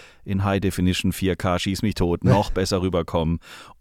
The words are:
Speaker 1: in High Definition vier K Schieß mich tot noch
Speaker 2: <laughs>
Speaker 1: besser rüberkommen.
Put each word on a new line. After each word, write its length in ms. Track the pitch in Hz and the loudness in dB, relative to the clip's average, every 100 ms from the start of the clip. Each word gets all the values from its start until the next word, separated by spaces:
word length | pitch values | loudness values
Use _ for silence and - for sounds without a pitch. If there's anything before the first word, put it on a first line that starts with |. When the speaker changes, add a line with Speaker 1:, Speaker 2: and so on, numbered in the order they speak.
| - - - | -20 -16 -4
Speaker 1:
in 180 | 95 | -2
High 160 | 98 98 | 0 0
Definition 500 | 95 90 90 90 98 | 0 2 2 2 0
vier 240 | 87 95 87 | 0 -2 0
K 220 | 101 87 | 0 0
Schieß 220 | - 92 | -2 -2
mich 140 | 110 - | -2 0
tot 280 | 87 85 | 0 2
noch 280 | - 101 104 | 4 4 2
Speaker 2:
<laughs> 0 | |
Speaker 1:
besser 300 | - 95 98 | -2 0 0
rüberkommen. 580 | 92 87 82 87 80 82 - - - - | 0 0 -2 -2 0 -2 -6 -20 -20 -6